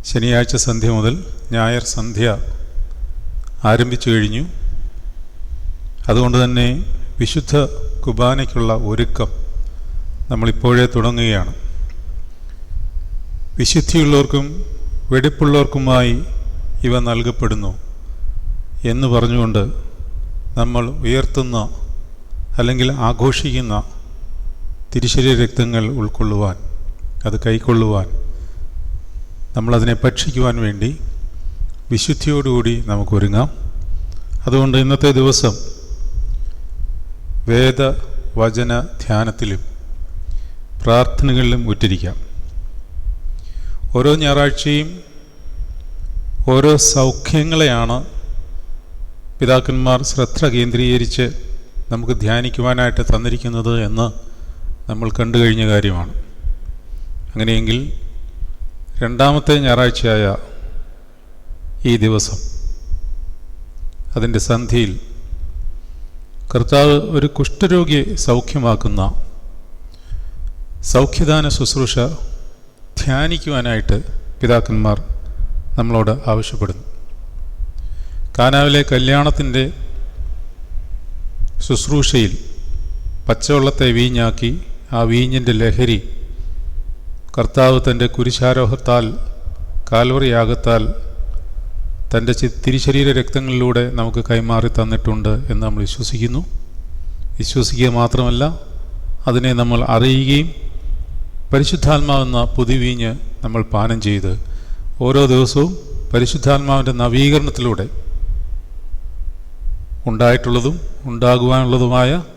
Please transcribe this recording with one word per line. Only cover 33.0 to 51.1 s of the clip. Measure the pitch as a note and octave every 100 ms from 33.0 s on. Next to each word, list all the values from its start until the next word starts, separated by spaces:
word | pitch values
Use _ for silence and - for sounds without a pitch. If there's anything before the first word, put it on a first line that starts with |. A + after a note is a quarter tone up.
| F#2+ G2+ G#2 G#2 D3 - - - - - - - - - -
അതുകൊണ്ട് | C3 C3 C3
ഇന്നത്തെ | C3+ C#3 C#3+ C3
ദിവസം | C3+ C3 A#2 G2+ - - - - - - - - - - - - - - - - - - -
വേദവചന | A#2 C3 B2+ C3+ C3+ - - - A#2+ A2+ A2 A#2+ A#2+ B2 - -
ധ്യാനത്തിലും | G#2+ A2+ - A2 F#2+ - - - - - - - - - - - -
പ്രാർത്ഥനകളിലും | A#2+ A#2 B2 G#2 C#3 B2+ B2 B2 A#2
ഉറ്റിരിക്കാം. | G2+ G#2+ F#2 F#2 - - - - - - - - - - - - - - - - - - B2
ഓരോ | C3 D#3
ഞായറാഴ്ചയും | D3+ C#3+ C#3+ C3 D3 D3 D3+ F3+ - - - - - - - - - - - - - - -
ഓരോ | C3 D3 D3+ -
സൗഖ്യങ്ങളെയാണ് | C3+ C3 B2+ - D#3+ D3+ D#3+ D3+ A#2 A#2+ A#2+ C3+ - - - - - - - - - - - - -
പിതാക്കന്മാർ | C3+ B2+ B2+ C3 B2+ B2+ C3
ശ്രദ്ധ | - B2 - D#3 A#2+
കേന്ദ്രീകരിച്ച് | A#2+ A#2+ B2 B2 A#2